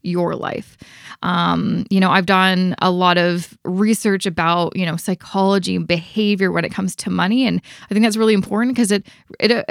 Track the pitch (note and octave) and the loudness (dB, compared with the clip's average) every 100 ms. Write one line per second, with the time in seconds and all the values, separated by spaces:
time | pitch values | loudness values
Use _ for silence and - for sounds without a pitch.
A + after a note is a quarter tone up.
0 | F3 F3 E3+ - - - - - - - | -4 -2 -2 -2 -6 -8 -10 -20 -20 -20
1 | - - F3+ F3 F3 E3+ - E3 - G3 | -20 -6 -2 0 2 0 0 -2 0 2
2 | F#3+ F3+ F3+ F#3+ F#3 F#3 F#3 - F#3 F3+ | 2 2 2 2 2 2 0 0 0 2
3 | F3+ F3 F3 F3 E3 - - F#3 G#3+ A3 | 2 2 2 -2 -6 -10 -6 -2 0 0
4 | G#3+ G3 G3 E3+ E3 F3 E3+ - F3 E3 | 0 -2 -2 -2 0 0 0 -2 -4 -4
5 | - F3+ - G3 F#3+ G3 F#3+ F#3 D#3+ E3+ | -4 -6 -4 0 2 2 0 -2 -2 -2
6 | E3+ - G#3 G3+ F#3+ E3+ E3 - F#3 - | -2 -2 0 2 0 0 -4 -4 -6 -6
7 | G3+ F3+ F3+ B3 B3+ F3 - - - G#3 | -4 -2 0 2 2 0 -6 -14 -4 0
8 | A3+ G#3+ A3 G#3 - G#3 B3 A#3+ G#3 G3+ | 2 2 4 4 2 -2 0 0 2 0
9 | - - - - G#3+ A#3 - | -2 -16 -20 -2 0 0 2